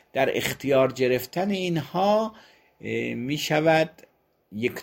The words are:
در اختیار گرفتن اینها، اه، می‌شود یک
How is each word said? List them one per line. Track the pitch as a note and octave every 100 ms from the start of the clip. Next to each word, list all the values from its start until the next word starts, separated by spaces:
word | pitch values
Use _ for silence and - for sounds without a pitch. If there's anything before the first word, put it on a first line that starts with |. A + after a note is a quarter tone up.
| _
در | B2+ C3 A#2
اختیار | B2+ B2+ C3 C3+ C3
گرفتن | A#2 B2+ B2 - F3 G3
اینها، | G3 F3+ E3 C3 F3 G3 G#3+ A3 - - _ _ _
اه، | G#2 A2+ A#2+
می‌شود | A#2 B2+ D3+ - D3+ D#3+ D#3+ D#3+ - - _ _ _ _
یک | G#2 A#2+ A2+